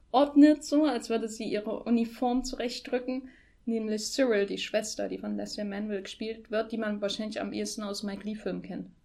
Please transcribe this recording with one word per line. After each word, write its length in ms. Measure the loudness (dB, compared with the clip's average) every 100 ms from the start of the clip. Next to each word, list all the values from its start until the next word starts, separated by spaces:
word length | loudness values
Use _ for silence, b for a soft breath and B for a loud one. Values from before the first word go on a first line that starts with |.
| _
ordnet, 520 | 4 6 10 10 8
so 220 | 2 4 4
als 260 | 2 -2
würde 160 | -2 -2
sie 160 | -6
ihre 400 | -4 -4 -4 -4
Uniform 600 | 2 2 2 0 0 0
zurechtdrücken. 840 | -2 -4 -6 -6 -4 -4 -2 -6 -8 B B B -4
Nämlich 440 | -2 0 -2 -2
Cyril, 360 | 2 4 4 2
die 100 | -2
Schwester, 500 | -2 -2 -2 -4 -4
die 120 | -4
von 180 | -6 -4
Leslie 260 | -6 -6
Manville 380 | -6 -4 -4 -4
gespielt 480 | -6 -8 -8 -8 -4
wird, 220 | -2 -2
die 80 | -2
man 200 | -2 -2
wahrscheinlich 400 | -2 -2 -4 -4
am 140 | -4
ehesten 300 | -4 -4 -6
aus 180 | -6 -6
Mike 260 | -6 -6 -6
Leigh-Filmen 360 | -6 -4 -6
kennt. 240 | -6 -10 -10 -16